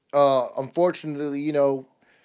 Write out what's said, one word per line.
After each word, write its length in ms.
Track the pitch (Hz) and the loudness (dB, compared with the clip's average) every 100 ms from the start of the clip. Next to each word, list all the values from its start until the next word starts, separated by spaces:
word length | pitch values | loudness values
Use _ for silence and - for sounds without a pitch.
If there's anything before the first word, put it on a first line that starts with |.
| _ | _
Uh, 340 | 143 139 135 120 - | 4 4 4 0 -6
unfortunately, 840 | 131 165 180 - 156 143 147 143 | -6 0 0 0 -8 -6 -6 -6
you 120 | 147 | -4
know, 340 | 147 139 135 131 _ _ _ | 0 0 0 -8 _ _ _